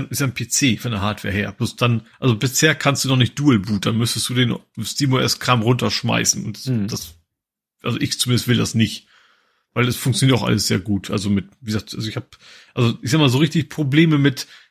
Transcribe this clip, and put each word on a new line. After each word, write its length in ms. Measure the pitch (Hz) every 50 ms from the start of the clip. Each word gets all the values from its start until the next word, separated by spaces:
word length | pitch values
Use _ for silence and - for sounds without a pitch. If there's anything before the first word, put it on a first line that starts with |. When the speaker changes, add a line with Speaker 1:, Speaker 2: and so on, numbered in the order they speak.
| 131 -
Speaker 1:
ist 120 | - 120
ja 60 | 143 131
ein 60 | 120
P 140 | - 120 -
C 300 | - - - 135 107 -
von 140 | - 123
der 100 | 113 98
Hardware 320 | 92 104 104 - - 98 95
her. 180 | 104 101 101
Bloß 240 | 98 - 120 104 -
dann, 280 | - 127 120 120 113 - - _ _
also 160 | - 135 117 104
bisher 380 | 135 127 127 - - 156 151
kannst 280 | - - 147 139 123 -
du 60 | 131
noch 80 | 135 127
nicht 200 | 123 - - -
Dual 220 | 143 147 127 107
Boot, 260 | 92 110 107 101 -
dann 120 | 117 113 110
müsstest 320 | 117 120 - 113 - -
du 40 | 123
den 200 | 123 127 120 - - - _ _ -
Steam 300 | 113 - - - 143 139
O 80 | 127 127
S 200 | 127 120 - -
Kram 220 | - - 127 123 104
runterschmeißen. 840 | 117 127 120 117 110 101 - - 120 113 117 113 113 107 - -
Und 200 | 117 104 - -
Speaker 2:
Mhm. 220 | 135 127 113 101 104
Speaker 1:
das, 280 | 120 - - - - _ _ _ _ _ _ _ _ _ _ _ _ _
also 180 | - 120 120 113
ich 180 | - - - -
zumindest 280 | - 123 123 117 - 120
will 100 | 120 113
das 160 | 110 - -
nicht. 340 | 113 113 - - - - _ _ _ _ _ _ _ _ _ _ _ _ _ _
Weil 120 | 120 120 123
es 80 | 120 -
funktioniert 400 | - 135 120 - - 135 127 113
auch 60 | -
alles 240 | 123 117 107 101 -
sehr 100 | 113 107
gut. 320 | 87 104 104 95 92 -
Also 220 | - 107 90 101
mit, 160 | 101 98 90 - _ _
wie 60 | -
gesagt, 300 | 107 107 107 - - -
also 120 | - 113 110
ich 80 | -
hab, 220 | 117 - - - _ _ - - - - _ _
also 200 | - 123 117 117 -
ich 80 | - 127
sag 100 | 139 160
mal, 80 | 151 135
so 100 | 120 131
richtig 300 | 156 156 - 170 - -
Probleme 500 | - - 156 135 131 151 170 165 156 143
mit 280 | 139 143 135 - - - - - - _